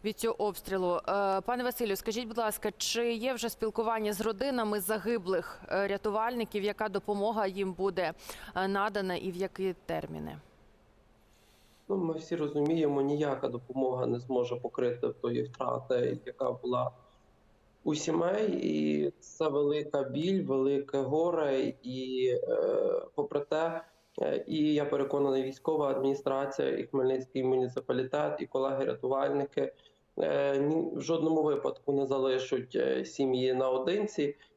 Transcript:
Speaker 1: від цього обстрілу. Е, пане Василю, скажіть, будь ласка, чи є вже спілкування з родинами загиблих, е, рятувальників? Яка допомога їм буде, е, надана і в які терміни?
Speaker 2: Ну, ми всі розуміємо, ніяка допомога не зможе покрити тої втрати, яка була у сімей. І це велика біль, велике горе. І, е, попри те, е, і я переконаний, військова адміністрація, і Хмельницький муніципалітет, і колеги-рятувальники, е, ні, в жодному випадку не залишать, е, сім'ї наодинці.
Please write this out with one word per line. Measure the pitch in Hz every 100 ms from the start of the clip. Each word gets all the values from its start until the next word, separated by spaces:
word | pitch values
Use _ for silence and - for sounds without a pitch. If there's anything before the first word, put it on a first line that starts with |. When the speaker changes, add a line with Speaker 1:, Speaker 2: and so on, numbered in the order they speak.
Speaker 1:
від | 214 -
цього | 226 -
обстрілу. | 208 180 - 190 180 175
Е, | - 202 196 190
пане | 214 247
Василю, | 247 240 220 190
скажіть, | 226 220 220
будь | 233
ласка, | 214 - 208 -
чи | - 233 233
є | 226 254
вже | 240 233
спілкування | - 220 226 220 220 208
з | 202
родинами | 220 196 277 247 214 208
загиблих, | 185 214 196 233 175 175 - - -
е, | 190 196
рятувальників? | 202 214 214 233 240 214 208
Яка | 208 202 214
допомога | 190 208 202 214 220 196
їм | 190 190
буде, | 180 196 180 165 - - - - 180
е, | 190
надана | 196 214 202 185 175
і | 185
в | 175
які | 190 - 190 170 -
терміни? | 160 156 156 - 147 - - - - _ _ _ _ _ _ _ _ _ _ -
Speaker 2:
Ну, | 196
ми | 165
всі | 160 - 170
розуміємо, | 147 147 151 165 147 139
ніяка | 139 147 147 131 127
допомога | 120 - 131 131 127 120
не | 120
зможе | 123 123 123 123
покрити | 117 - 123 123 120
тої | - 120 123
втрати, | 123 - 123 123 123 123 123 - 123
яка | - 127
була | 123 123 123 123 - - _ _ _ _ _ _ _
у | 156 151
сімей. | 165 170 175 208 214 160
І | 156 151 151 147 143 -
це | - - 156
велика | 143 143 151 147 143
біль, | 127 143 180 196 135
велике | 135 135 139 139 139
горе. | 131 156 175 165 143 135 - -
І, | 123 131 127 127 127 123 -
е, | - 101 - - - - -
попри | 143 143
те, | 143 156 165 165 - _ _ -
е, | 151 - -
і | 156 151
я | 147 143
переконаний, | 143 139 143 139 131
військова | 131 131 - 156 139
адміністрація, | 131 135 139 135 135 139 - 135 -
і |
Хмельницький | - 135 131 131 131 135
муніципалітет, | 131 127 127 123 - 123 131 147 147 -
і | 135
колеги-рятувальники, | 135 135 135 131 - 127 135 139 143 143 143 135 - - _ _ -
е, | 156 143 143 139
ні, | 143 160 - -
в |
жодному | 160 160 160 160
випадку | 151 143 135 - -
не | 139 135
залишать, | 135 131 131 131 127 123 -
е, | 131 131 131
сім'ї | - 131 127 127
наодинці. | 127 131 131 135 208 208 - 143 - -